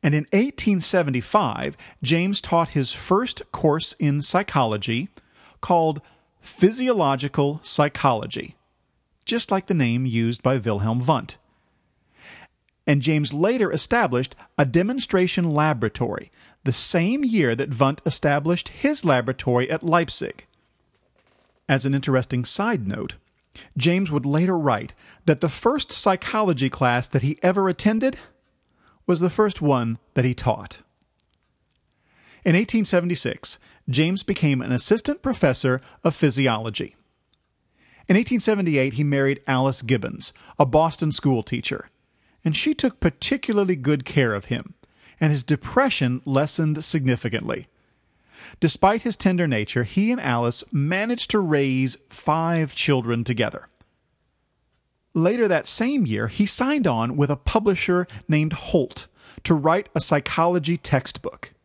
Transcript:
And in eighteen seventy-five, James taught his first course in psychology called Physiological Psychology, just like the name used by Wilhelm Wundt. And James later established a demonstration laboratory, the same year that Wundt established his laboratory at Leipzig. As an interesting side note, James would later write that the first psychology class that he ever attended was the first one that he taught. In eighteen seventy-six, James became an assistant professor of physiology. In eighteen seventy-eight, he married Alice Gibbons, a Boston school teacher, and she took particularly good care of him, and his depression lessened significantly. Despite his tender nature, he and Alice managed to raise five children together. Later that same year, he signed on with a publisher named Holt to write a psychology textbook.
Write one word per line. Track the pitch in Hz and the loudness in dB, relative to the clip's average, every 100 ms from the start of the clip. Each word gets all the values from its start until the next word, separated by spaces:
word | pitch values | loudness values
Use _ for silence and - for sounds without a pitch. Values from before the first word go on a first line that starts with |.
And | 160 151 | 2 0
in | 151 | 0
eighteen | 196 262 - - 190 | 0 0 0 0 0
seventy-five, | - 190 156 123 113 214 156 - 67 - - - | 2 0 0 -2 0 0 0 -2 -6 -8 -20 -8
James | 123 165 180 202 | -2 0 0 -2
taught | - 170 165 | 0 0 0
his | 151 131 | -2 -4
first | - - 190 247 - - | -6 0 0 0 -8 -12
course | - 156 151 - | -2 0 0 -2
in | - 147 143 | -2 0 0
psychology | 143 180 202 147 120 107 104 113 165 - _ _ - _ | 0 -2 0 0 0 -2 -2 -4 -6 -14 _ _ -20 _
called | - 175 160 151 - _ _ _ | 0 2 2 -2 -10 _ _ _
Physiological | - - 185 233 254 226 151 135 139 - 143 151 | -20 2 2 2 0 2 2 0 -2 0 -2 -2
Psychology, | - - 147 - 139 117 - - - - _ _ _ _ _ _ - | -6 0 0 2 0 0 -4 -10 -12 -16 _ _ _ _ _ _ -4
just | 233 - | -4 0
like | 190 - | -2 0
the | |
name | 175 123 120 131 | 0 2 0 0
used | 113 117 120 | 0 0 0
by | 131 135 | 0 0
Wilhelm | 110 101 104 120 123 | 0 -2 0 0 2
Wundt. | 139 - - _ _ _ _ _ _ _ _ - - - _ _ _ - | 0 0 -14 _ _ _ _ _ _ _ _ -20 -20 -20 _ _ _ 0
And | 143 | 2
James | 127 151 143 | 2 0 0
later | 143 185 254 202 | 0 0 2 0
established | 151 - 240 202 123 131 - - - | -2 0 0 2 0 -2 -8 -14 -2
a | |
demonstration | 143 165 190 262 - 190 180 - 170 | 2 2 0 -2 -2 0 2 0 0
laboratory, | 147 156 135 107 - 120 - - _ - _ | 2 0 0 -4 -2 -4 -6 -10 _ -20 _
the | - | -4
same | - - 180 175 262 277 | 0 2 2 2 0 0
year | 220 135 113 | 2 2 0
that | 135 120 | -2 2
Wundt | 135 147 - | 2 2 -4
established | - 151 143 147 175 - | -2 0 0 0 -2 -4
his | - 269 302 | -2 0 0
laboratory | 180 127 117 127 - 120 127 | 2 2 2 -4 0 0 0
at | 156 | -4
Leipzig. | 170 170 170 - - - - _ _ _ _ _ _ _ _ _ _ _ - | 0 0 0 -4 -8 -10 -20 _ _ _ _ _ _ _ _ _ _ _ 0
As | 135 131 | 0 2
an | |
interesting | 139 139 131 120 123 120 | 0 2 0 0 -4 -2
side | - 208 202 101 | -2 0 -2 -4
note, | 147 - - _ _ _ - - - | -6 -8 -12 _ _ _ -20 -12 -2
James | 131 180 190 | 0 2 0
would | 147 143 | -2 0
later | 147 180 180 | 0 2 2
write | 143 110 - - - - - | 2 0 -2 -16 -20 -6 0
that | 151 | 2
the | 170 | 0
first | - 233 285 - | 0 0 0 -2
psychology | - - 190 - 220 214 147 135 | 0 2 0 -2 0 0 2 0
class | - 127 120 117 | 0 2 2 0
that | 139 | -2
he | 127 156 | -2 0
ever | 180 185 190 | 0 2 0
attended | 175 208 220 262 269 - _ _ _ _ _ _ _ - | 0 0 2 0 -2 -16 _ _ _ _ _ _ _ -2
was | 175 | 2
the | 175 | 2
first | 151 214 - | 2 0 2
one | 147 131 117 113 _ | 0 2 0 -4 _
that | - | 0
he | 127 | 0
taught. | 123 - 110 90 - _ _ _ _ _ _ _ _ _ _ _ _ _ _ _ - - | 0 0 -2 -4 -20 _ _ _ _ _ _ _ _ _ _ _ _ _ _ _ -4 2
In | 170 | 2
eighteen | 226 226 208 | 2 0 2
seventy-six, | 180 175 170 - - - - _ _ - | 0 0 -2 -4 -4 -6 -8 _ _ -4
James | 123 160 190 | 0 2 0
became | - - 156 131 | -4 0 2 2
an | 120 | 0
assistant | 123 - 226 - 294 | -2 2 0 0 -4
professor | 269 240 151 127 131 127 - - | -4 0 2 2 0 0 -4 -4
of | 156 147 | -4 0
physiology. | 151 123 135 110 113 104 101 _ _ _ _ _ _ _ _ _ _ _ _ | 0 2 0 0 -4 -8 -10 _ _ _ _ _ _ _ _ _ _ _ _
In | 190 | 2
eighteen | 233 247 | 2 0
seventy-eight, | 208 208 175 143 131 | 0 0 2 2 0
he | 117 | 0
married | 147 139 139 139 - | 0 2 2 0 0
Alice | 131 135 127 | 0 2 -2
Gibbons, | 117 127 - - - - - - | -2 -2 -2 -8 -12 -12 -20 -2
a | 139 | 2
Boston | 151 160 - 156 | 4 2 0 -4
school | 143 143 123 | 0 0 0
teacher, | 110 123 - - - _ _ _ _ _ 165 | -2 -8 -6 -10 -12 _ _ _ _ _ -4
and | 151 | -2
she | 302 | -2
took | 302 262 - | 0 -2 0
particularly | 175 - - 277 - 208 190 175 | -2 -2 -2 -2 0 0 0 0
good | 127 147 131 | 0 -2 0
care | - 123 | 0 2
of | 101 - | 0 -6
him, | 120 - - _ _ _ _ | -8 -8 -20 _ _ _ _
and | 160 | 0
his | 147 | 0
depression | 127 151 - - 269 - 127 127 | 0 -2 0 0 2 0 -2 -2
lessened | - 135 151 - 156 151 | 0 0 0 0 -2 0
significantly. | 156 165 131 120 120 - - - - _ _ _ _ _ _ - - - | -2 -2 0 0 -2 -6 -6 -8 -10 _ _ _ _ _ _ -20 -20 -2
Despite | 160 - - 220 | 0 4 2 2
his | 233 - | -2 -2
tender | 196 180 170 | 0 0 0
nature, | 117 104 - | 0 -2 -2
he | 120 - 214 | -2 0 0
and | 247 | -2
Alice | 131 120 120 120 - | -2 0 0 -4 -4
managed | 147 143 185 220 240 - | -2 0 -2 -2 -4 -2
to | 220 | 0
raise | 180 151 139 131 131 - _ | 2 2 2 0 -2 -4 _
five | - - 156 165 170 156 | -8 -2 0 0 0 -2
children | - - 135 113 117 | -2 0 0 2 -2
together. | 117 117 107 - - _ _ _ _ _ _ _ _ _ _ _ _ _ _ | -2 -2 -2 -4 -18 _ _ _ _ _ _ _ _ _ _ _ _ _ _
Later | 160 170 240 220 | 0 2 2 2
that | 170 - | 2 0
same | - 233 285 165 | -2 0 0 0
year, | 107 110 | 0 -2
he | - 202 | 0 0
signed | - 254 294 190 | 0 0 0 0
on | 117 117 143 | 0 -2 0
with | 143 | 0
a | 143 | 0
publisher | - 226 208 185 - 180 175 - - | 0 2 2 0 0 0 0 -10 0
named | 151 156 | 0 0
Holt | 160 - 175 131 - - _ - - | -4 0 0 0 -6 -18 _ -20 -14
to | - | 0
write | 160 147 175 208 | 2 4 2 0
a | 160 | -4
psychology | - 151 - - 170 180 147 170 | 0 0 0 0 2 2 0 -4
textbook. | - 131 - - - - - _ | 0 0 0 -10 -12 -12 -20 _